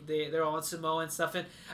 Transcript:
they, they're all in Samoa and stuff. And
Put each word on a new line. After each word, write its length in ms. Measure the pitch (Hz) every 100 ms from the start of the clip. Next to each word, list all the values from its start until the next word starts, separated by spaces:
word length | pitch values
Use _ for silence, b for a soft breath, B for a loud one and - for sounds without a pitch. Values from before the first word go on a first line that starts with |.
| 147
they, 220 | 156 151
they're 140 | 160
all 120 | 156 156
in 60 |
Samoa 360 | 156 170 160 165
and 100 | 160
stuff. 240 | - 160
And 140 | 180 - B B